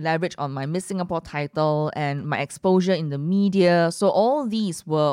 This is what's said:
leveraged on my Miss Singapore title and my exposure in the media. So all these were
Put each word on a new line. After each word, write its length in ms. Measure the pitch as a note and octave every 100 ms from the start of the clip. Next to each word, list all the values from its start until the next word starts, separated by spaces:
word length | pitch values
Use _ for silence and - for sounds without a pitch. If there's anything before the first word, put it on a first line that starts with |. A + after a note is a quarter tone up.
leveraged 360 | D#3+ D#3+ F3+ -
on 120 | C#3+
my 140 | C3+
Miss 220 | C3+ F3 F#3+
Singapore 340 | F#3+ F3+ E3
title 720 | - D3 D3 - D#3 D3+ D3+
and 320 | - D3 C#3+ D3+
my 120 | C#3+
exposure 560 | C#3+ - F#3+ F#3 F3+
in 160 | F3+ D#3
the 80 | C#3
media. 720 | D3+ G3 G3+ F#3+ F3 F3 E3+
So 160 | - G3
all 380 | - A3 D4 B3+
these 400 | A3 G#3 D#3+ -
were 260 | D#3 D3+